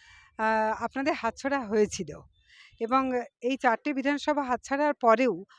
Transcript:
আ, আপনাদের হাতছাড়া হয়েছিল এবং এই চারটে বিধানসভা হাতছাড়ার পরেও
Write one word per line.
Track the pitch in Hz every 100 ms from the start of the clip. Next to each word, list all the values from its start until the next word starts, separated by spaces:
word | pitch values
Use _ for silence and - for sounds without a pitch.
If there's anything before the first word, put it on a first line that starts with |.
| - - - -
আ, | 220 220 214 214
আপনাদের | 226 262 277
হাতছাড়া | 302 226 - 277 277
হয়েছিল | 214 214 208 - 156 151 - _ _ - - -
এবং | 220 262 262 247 233 _
এই | 240 269
চারটে | 254 226 294
বিধানসভা | 269 262 285 - 294
হাতছাড়ার | 262 240 - 277 294
পরেও | 285 233 220 254 170 196